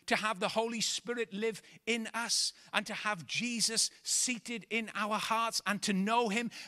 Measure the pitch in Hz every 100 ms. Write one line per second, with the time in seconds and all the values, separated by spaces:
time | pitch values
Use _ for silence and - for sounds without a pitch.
0 | - 233 214 190 202 220 226 233 - -
1 | 226 240 220 202 226 202 - - - 233
2 | 220 226 233 - - - - 202 214 190
3 | 214 190 131 - 240 233 214 220 - -
4 | - - 254 233 - 233 - 226 214 202
5 | 214 208 - 226 226 - - 202 - 190
6 | 202 233 233 220 240 -